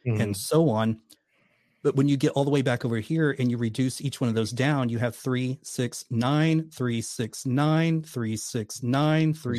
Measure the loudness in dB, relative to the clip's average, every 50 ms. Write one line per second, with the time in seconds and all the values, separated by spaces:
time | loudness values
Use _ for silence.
0 | -4 -2 0 0 0 -2 -2 -6 -4 0 2 4 4 4 2 2 2 0 0 -2
1 | -8 _ -20 _ _ _ _ _ _ _ _ _ _ _ _ _ -2 0 2 4
2 | 4 4 4 2 2 2 2 2 2 2 2 2 2 2 0 0 -2 -2 -2 -2
3 | -2 -2 0 2 2 2 2 2 0 0 0 0 -2 -2 0 0 0 -2 -2 -4
4 | -6 -6 -4 -2 -2 0 2 0 0 0 0 0 0 2 2 2 0 0 0 0
5 | -2 -2 -4 -4 -4 -2 -2 0 -2 -2 -4 -6 -10 -8 -4 -4 -4 -4 -4 -8
6 | -8 -4 -2 0 2 2 2 4 4 4 2 2 0 -4 -6 -4 -2 -2 -2 -2
7 | -4 -6 -6 -4 -6 -6 -6 -8 -4 -2 0 2 2 2 4 2 2 2 0 -2
8 | -4 -6 -6 -4 -4 -2 -4 -4 -6 -6 -6 -6 -6 -6 -8 -6 -2 0 2 2
9 | 2 4 4 4 2 2 0 -2 -4 -4 -4